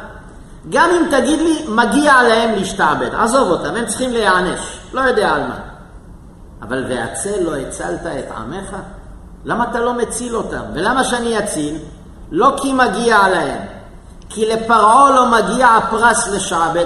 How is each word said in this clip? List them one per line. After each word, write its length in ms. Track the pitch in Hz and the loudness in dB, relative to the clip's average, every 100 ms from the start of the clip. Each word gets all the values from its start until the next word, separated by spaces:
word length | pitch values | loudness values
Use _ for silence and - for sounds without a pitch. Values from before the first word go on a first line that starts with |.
| - - - - - - 156 | -14 -18 -18 -20 -20 -18 -2
גם 200 | 240 339 | 2 4
אם 160 | 349 302 | 2 2
תגיד 280 | 277 240 302 | 2 2 2
לי, 260 | 330 311 - | 2 0 0
מגיע 540 | 220 226 240 294 262 | 0 2 4 6 6
להם 320 | 233 226 233 202 | 6 4 2 0
להשתעבד, 540 | 185 - 160 135 123 139 | -2 0 0 0 -2 -2
עזוב 360 | 220 269 214 | 2 2 2
אותם, 240 | 156 143 196 | 0 -2 -4
הם 100 | 233 | -4
צריכים 260 | - 254 | -4 -2
להיענש, 680 | 233 202 185 180 131 - - - | 0 2 2 2 -4 -8 -14 -8
לא 80 | 254 | -2
יודע 320 | 254 214 185 | 0 2 2
על 80 | 151 | 0
מה. 180 | 123 113 - - - - - - - - - - | -2 -8 -12 -16 -20 -20 -20 -20 -20 -20 -20 -16
אבל 240 | 107 131 117 | -8 -6 -4
והצל 540 | 123 113 - 196 202 | -4 -6 -6 -6 -2
לא 120 | 165 147 | -2 -4
הצלת 500 | - - 165 165 175 | -6 -8 -8 -6 -6
את 260 | 143 - - | -8 -8 -10
עמך?" 380 | 113 180 190 196 - - - - - - - | -10 -10 -10 -12 -14 -16 -18 -18 -18 -14 -6
למה 180 | 196 | -4
אתה 160 | 233 247 | -2 -2
לא 140 | 240 | -2
מציל 420 | 240 220 - 247 226 | -2 -2 -4 -6 -4
אותם? 260 | - 139 107 | -4 -6 -6
ולמה 300 | 120 196 262 | -4 0 0
שאני 360 | 254 240 233 220 | 0 0 0 -2
אציל? 380 | 202 - 147 160 - - - - - | -2 -4 -4 -6 -10 -16 -18 -18 -6
לא 220 | 156 262 269 | 0 0 0
כי 160 | 269 | 0
מגיע 440 | 262 240 202 233 214 190 | 2 2 2 2 4 4
להם, 340 | 180 143 117 - - - - - - - | 2 -2 -6 -10 -14 -18 -20 -20 -20 -12
כי 160 | - 220 | -4 -2
לפרעה 680 | 226 226 226 208 240 277 | 0 2 4 6 8 8
לא 140 | 262 240 | 6 4
מגיע 360 | 233 190 240 254 | 4 2 4 6
הפרס 600 | 226 - 220 233 220 - | 6 2 2 4 2 0
לשעבד 580 | 196 - 175 165 165 | -4 -2 0 0 0